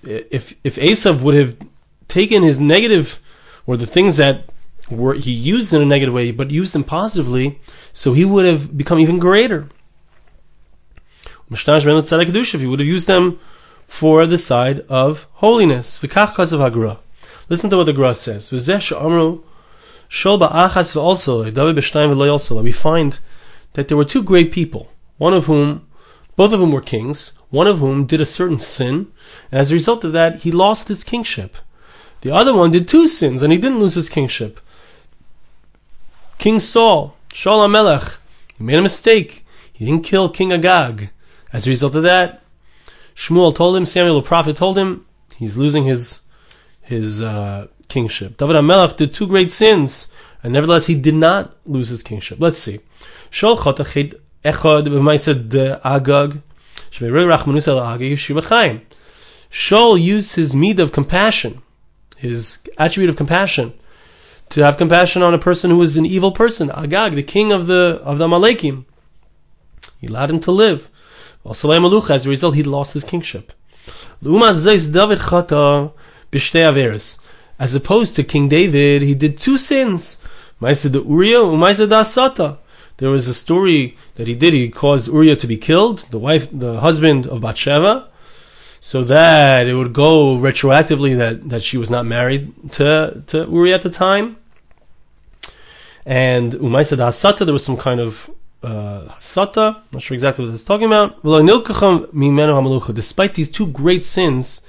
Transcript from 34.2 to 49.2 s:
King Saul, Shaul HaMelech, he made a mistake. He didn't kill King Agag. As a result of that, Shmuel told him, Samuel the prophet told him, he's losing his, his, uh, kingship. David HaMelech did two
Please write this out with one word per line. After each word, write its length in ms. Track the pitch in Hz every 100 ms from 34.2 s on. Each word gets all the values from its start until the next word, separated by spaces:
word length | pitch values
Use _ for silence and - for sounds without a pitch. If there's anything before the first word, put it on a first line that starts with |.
| 131 - 107 - - - - - - _ - - - - _ _ _ - - - - -
King 220 | 214 220
Saul, 560 | - 233 226 165 143 - -
Shaul 340 | - 190 214 202
HaMelech, 520 | 208 208 147 - - - - - -
he 80 |
made 140 | 110 156
a 40 |
mistake. 600 | 196 - 226 220 - - - - -
He 120 | -
didn't 200 | 110 160
kill 240 | 160 190 185
King 240 | - 185
Agag. 580 | 175 165 123 120 107 101 - - - -
As 140 | 117 127
a 40 |
result 240 | 123 139
of 80 | 151
that, 400 | 170 180 180 - _ _ _ _ - - -
Shmuel 400 | - - 170 170
told 220 | 147 175 190
him, 100 | 175
Samuel 340 | 180 175 147
the 60 | -
prophet 300 | 170 151 147
told 220 | 190 190
him, 280 | 190 - _ _ _ -
he's 200 | 113 107
losing 280 | 147 147
his, 380 | 135 127 120 - _ _ _ _ _ _
his, 380 | - 117 107 104
uh, 480 | 113 104 101 101 104 _ -
kingship. 480 | 135 110 - 95 -
David 200 | 143 160
HaMelech 400 | 147 190 165 -
did 180 | 180
two 120 | -